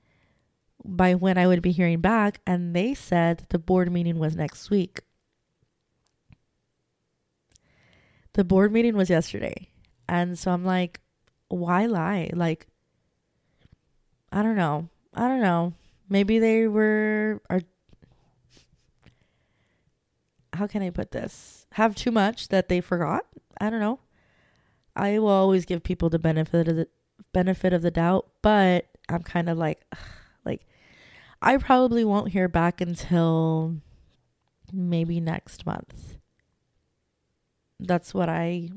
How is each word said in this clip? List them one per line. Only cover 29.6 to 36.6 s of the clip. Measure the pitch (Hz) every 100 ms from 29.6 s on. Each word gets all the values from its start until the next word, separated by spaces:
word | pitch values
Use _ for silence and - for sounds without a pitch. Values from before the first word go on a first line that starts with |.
| 156 - -
ugh, | - - - - _
like, | - - _ _ _ _ - - - -
I | - 269
probably | - 254 254 233
won't | 214 202 -
hear | 190 185
back | 170 170 -
until | 175 175 - 175 165 160 160 160 160 160 - _ _ _ _ _ _ _ -
maybe | 190 175 170 165 170
next | 160 160 - -
month. | - - - - - - _ _ _ _